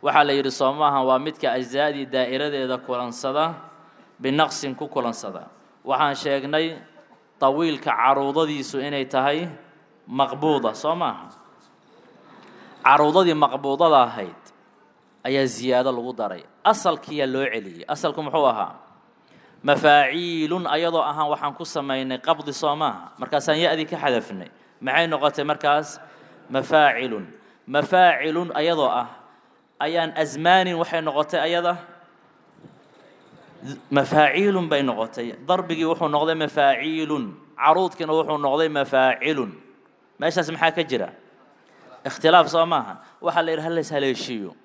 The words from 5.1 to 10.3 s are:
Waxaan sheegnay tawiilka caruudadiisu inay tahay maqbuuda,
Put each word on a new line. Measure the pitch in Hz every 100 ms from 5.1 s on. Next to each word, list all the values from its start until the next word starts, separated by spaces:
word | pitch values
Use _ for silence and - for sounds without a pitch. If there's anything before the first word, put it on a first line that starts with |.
| 113 104 87 85 _ _ _
Waxaan | 127 135 147 139
sheegnay | 156 139 135 156 165 160 - - - _ _ _
tawiilka | 139 143 165 147 151
caruudadiisu | 110 123 139 139 143 160 147 135 139
inay | 139 143
tahay | 131 135 135 151 175 151 - _ _ _ -
maqbuuda, | 127 135